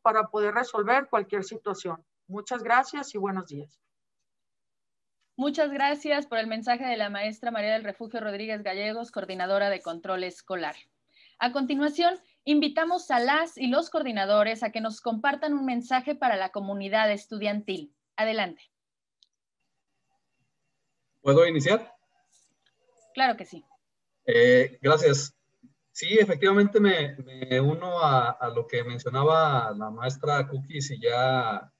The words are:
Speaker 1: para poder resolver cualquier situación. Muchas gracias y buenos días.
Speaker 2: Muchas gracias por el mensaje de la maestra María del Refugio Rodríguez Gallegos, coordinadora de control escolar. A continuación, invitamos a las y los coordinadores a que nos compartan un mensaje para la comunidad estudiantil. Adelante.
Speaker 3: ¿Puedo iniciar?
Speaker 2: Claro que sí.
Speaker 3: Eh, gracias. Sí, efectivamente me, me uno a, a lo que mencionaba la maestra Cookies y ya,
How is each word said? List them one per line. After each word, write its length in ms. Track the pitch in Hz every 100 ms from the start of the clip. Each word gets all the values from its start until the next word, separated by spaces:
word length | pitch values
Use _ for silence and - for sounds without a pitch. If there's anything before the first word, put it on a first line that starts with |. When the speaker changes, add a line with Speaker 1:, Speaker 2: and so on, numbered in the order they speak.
Speaker 1:
para 260 | 233 220 214
poder 240 | 214 208
resolver 540 | 214 247 220 208 262 269
cualquier 340 | 226 196 202
situación. 600 | 190 220 208 202 180 160 _ _ _
Muchas 340 | 196 202 247
gracias 540 | 226 240 269 294 269 208
y 20 |
buenos 300 | 196 190 160
días. 320 | 143 147 _ _ _ _ _ _ _ _ _ _ _ _ _ _ _ _ -
Speaker 2:
Muchas 340 | 277 294 294
gracias 560 | 277 277 294 302 294 285
por 100 | 226
el 80 | 220
mensaje 400 | 220 226 240 262
de 120 | 233
la 120 | 202
maestra 400 | 202 214 214 240
María 240 | 226 208
del 100 | 220
Refugio 360 | 208 190 226 233
Rodríguez 420 | 214 202 220 214
Gallegos, 500 | 202 190 208 226 233
coordinadora 580 | 208 185 185 180 196 202
de 120 | 185
control 420 | 185 165 185 185
escolar. 520 | 185 175 - 185 156 - _ _ _ _ _ _
A 120 | 247
continuación, 680 | 277 262 277 302 294 339 359 - _
invitamos 680 | - 294 294 320 330 359 -
a 100 | 254
las 380 | 247 302 330 233
y 80 | 262
los 220 | 269 330
coordinadores 720 | 320 262 214 196 208 208 226
a 100 | 226
que 100 | 226
nos 200 | 220 220
compartan 520 | 240 220 277 285 302
un 120 | 285 262
mensaje 480 | 240 233 254 247
para 220 | 294 247 202
la 140 | 190
comunidad 640 | 202 196 202 196 214 214
estudiantil. 840 | 202 - 214 208 208 208 185 147 _ _ -
Adelante. 440 | 220 220 185 160 _ _ _ _ _ _ _ _ _ _ _ _ _ _ _ _ _ _ _ _ _ _ _ _ _ _
Speaker 3:
¿Puedo 260 | 139 143 170
iniciar? 440 | 156 151 220 - - _ _ _ _ _ _ _ _ _ _ _ -
Speaker 2:
Claro 200 | 262 220
que 100 | 185
sí. 200 | 165 - _ _ _ _ _ -
Speaker 3:
Eh, 520 | 117 123 127 131 -
gracias. 540 | 139 156 160 139 - - _ _ - _ _
Sí, 280 | - 165 214
efectivamente 600 | 202 151 196 202 202 214
me, 360 | 202 175 143 139
me 420 | 127 131 131 127
uno 400 | 139 165 180 175
a, 300 | 156 131 120
a 200 | - 120
lo 180 | 117 117
que 160 | 120
mencionaba 880 | 120 120 123 127 147 160 156 131 113
la 180 | 104 107
maestra 580 | 113 127 135 147 143 135
Cookies 440 | 135 - 151 139
y 100 | 117
ya, 720 | 117 120 131 131 117 101 - _